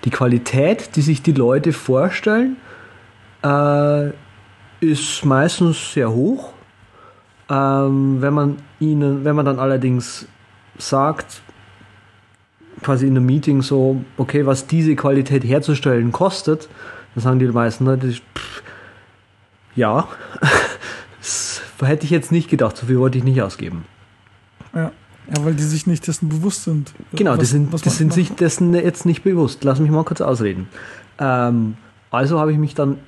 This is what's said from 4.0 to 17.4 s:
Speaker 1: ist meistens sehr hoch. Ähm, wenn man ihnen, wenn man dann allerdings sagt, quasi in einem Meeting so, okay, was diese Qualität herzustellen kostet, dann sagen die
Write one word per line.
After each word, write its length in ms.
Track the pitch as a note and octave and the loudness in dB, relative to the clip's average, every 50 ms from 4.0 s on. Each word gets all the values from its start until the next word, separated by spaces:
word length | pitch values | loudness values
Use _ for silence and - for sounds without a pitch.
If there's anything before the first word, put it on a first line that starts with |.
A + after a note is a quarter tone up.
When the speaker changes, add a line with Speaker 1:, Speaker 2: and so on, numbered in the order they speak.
| D3 C#3+ - - - - - - - - - _ - - - - | 0 -4 -6 -10 -18 -20 -20 -20 -20 -20 -20 _ -20 -20 -8 -2
Speaker 1:
ist 440 | - D#3+ D3+ C3+ - - - - - | 0 0 0 0 -2 -8 -8 -2 0
meistens 680 | D3 C3+ C3 C#3+ E3+ - - F3+ E3+ D#3 - - - - | 2 4 4 4 2 2 2 2 2 2 0 -6 -6 -2
sehr 160 | D3+ B2+ A2+ A2 | 0 0 0 2
hoch. 400 | A#2+ C#3 F#3+ C4 B3+ - - - - - _ _ _ - _ _ - - - - _ _ _ _ _ - - | 0 0 0 -2 -2 -6 -14 -20 -20 -20 _ _ _ -20 _ _ -20 -20 -20 -20 _ _ _ _ _ -10 -4
Ähm, 720 | C#3 C3+ C#3 C3+ C3+ C#3 C#3 C3+ C#3 C#3 C3+ C3+ C3+ C3 | -2 0 2 2 2 2 2 2 2 2 2 2 0 2
wenn 140 | C3 C#3 C#3+ | 0 0 2
man 220 | D3 D3 C#3+ C#3+ C#3+ - - - _ | 2 2 0 0 -4 -10 -20 -8 _
ihnen, 440 | D#3 D#3 D3+ D3 C#3+ C#3+ C#3 C#3 C3+ | 0 0 2 2 2 2 0 0 0
wenn 120 | D3+ D3 | 0 0
man 80 | D3+ C#3+ | 2 2
dann 120 | C#3 C3+ C3 | 0 0 0
allerdings 680 | C3 C3+ C3+ C3+ C3 C3 B2+ B2 A#2 - - - - - - _ - _ _ _ _ _ _ - | 0 0 0 0 2 0 0 0 -2 -6 -12 -16 -16 -18 -20 _ -20 _ _ _ _ _ _ -14
sagt, 600 | - - - C3+ C3+ D3+ D#3+ - - - - - - - - - - - - - - - - - _ _ _ _ _ _ _ _ _ _ _ _ - - - - - | -6 -2 0 2 2 0 0 -4 -8 -14 -16 -20 -20 -20 -20 -20 -20 -20 -20 -20 -20 -20 -20 -20 _ _ _ _ _ _ _ _ _ _ _ _ -20 -20 -20 -10 -4
quasi 240 | - C#3 B2 C3 | -2 0 0 2
in 100 | C3+ C3 | 2 2
einem 100 | C3 B2 | 4 4
Meeting 360 | B2+ C3 C#3+ C3+ - C#3+ C3+ C3 | 2 2 2 2 2 2 2 2
so, 400 | - C#3+ C3+ C3 C3 C3+ C3 B2+ - - | 0 0 2 2 2 0 -2 -6 -10 -6
okay, 280 | - C3 B2+ - D3 D3 | -6 -6 -2 0 0 2
was 200 | C3+ C3+ C3+ C#3 | 2 0 0 0
diese 300 | - - E3 D#3+ D#3 D3+ | -2 0 2 2 2 0
Qualität 480 | - - C#3+ C#3 C#3 C3+ - C#3 C3+ A#2+ | 2 2 2 2 2 2 2 0 0 2
herzustellen 680 | A#2 B2+ D#3+ D3+ - D3+ C3 - C#3+ B2+ A#2+ A#2 A#2+ | 2 0 0 2 0 -2 0 2 0 2 2 2 0
kostet, 580 | A#2 - F3+ F#3+ F#3 - - - D#3 D#3 - - - - - - - - - - - | 0 0 0 0 0 -2 -2 -2 -2 -2 -4 -16 -20 -20 -20 -18 -18 -20 -20 -10 -8
dann 80 | B2 A2+ | -2 0
sagen 160 | C3 B2+ | 2 2
die 80 | B2+ | 4